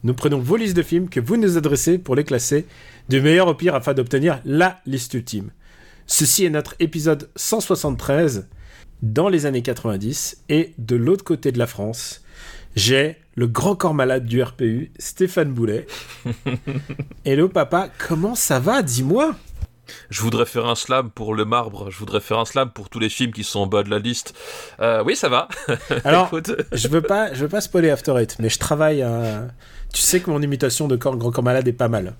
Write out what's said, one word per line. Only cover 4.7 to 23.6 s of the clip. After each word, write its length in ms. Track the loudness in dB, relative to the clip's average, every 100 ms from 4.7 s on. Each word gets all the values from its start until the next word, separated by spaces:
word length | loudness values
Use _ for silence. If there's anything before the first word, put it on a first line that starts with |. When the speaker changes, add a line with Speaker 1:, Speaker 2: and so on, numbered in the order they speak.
| 2
Speaker 1:
liste 300 | -6 -6 -4
ultime. 360 | -6 -6 -8 -8 -16 -20 -20 -20 -20 -4
Ceci 380 | 0 2 4
est 60 | 2
notre 240 | 2 -2 -2
épisode 520 | -2 2 2 0 -2 -8
cent 240 | -2 -2
soixante-treize, 880 | 0 0 0 -4 0 2 2 0 -8 -18 -20 -20 -20 -6
dans 300 | -2 2 2
les 160 | 2 2
années 160 | -2
quatre-vingt-dix, 800 | -2 -4 -2 -4 -4 -6 -8 -10 0
et 240 | 0 0 -6
de 180 | -2
l'autre 300 | 0 2 2
côté 280 | 0 -2 0
de 60 | 0
la 80 | -2
France, 560 | -2 -8 -6 -10 -14 -20 -20 -18 -18 -8 -2
j'ai 400 | 2 4 2 -2 _
le 120 | -2 0
grand 280 | 2 0
corps 200 | 2 2
malade 320 | 2 2 2 0
du 160 | 0
R 100 | 0
P 140 | 0 0
U, 260 | 0 -6 -10
Stéphane 540 | -14 -2 0 2 0
Boulet. 340 | 0 0 -2 -6 -16 -16 -12 -8 -6 -6
Speaker 2:
<laughs> 720 | -6 -6 -8 -8 -12 -12 -8
Speaker 1:
Hello 240 | 0 2 4
papa, 400 | 2 2 0 -2 -8 -4
comment 280 | -2 -2
ça 260 | -2 0 0
va, 220 | 2 0
dis-moi ? 540 | 0 -2 0 2 2 -2 -12 -10 -10 _ -20 -20 -12
Speaker 2:
Je 140 | -4
voudrais 240 | -2 0 0
faire 180 | 0
un 120 | -2 -4
slam 340 | 0 0 0
pour 240 | -6 -4
Le 100 | -2
Marbre, 460 | 0 0 -2 -8 -12
je 80 | -12
voudrais 220 | -4 -4
faire 180 | 0 -2
un 80 | 0
slam 240 | -2 -2
pour 180 | -6 -12
tous 100 | -4
les 120 | -4
films 220 | 0 -4
qui 120 | -4
sont 160 | -6 -2